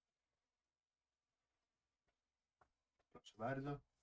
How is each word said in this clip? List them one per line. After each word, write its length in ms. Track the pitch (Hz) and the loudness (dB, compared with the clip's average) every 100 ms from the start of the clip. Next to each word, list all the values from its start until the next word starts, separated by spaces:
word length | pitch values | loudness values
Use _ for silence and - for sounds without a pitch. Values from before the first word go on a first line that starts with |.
| _ _ _ _ _ _ _ _ _ _ _ _ _ _ _ _ _ _ _ _ _ _ _ _ _ _ - _ _ _ _ | _ _ _ _ _ _ _ _ _ _ _ _ _ _ _ _ _ _ _ _ _ _ _ _ _ _ -20 _ _ _ _
Proszę 220 | - - - | -18 -16 -2
bardzo. 420 | 117 135 143 143 - _ | 0 2 0 -2 -6 _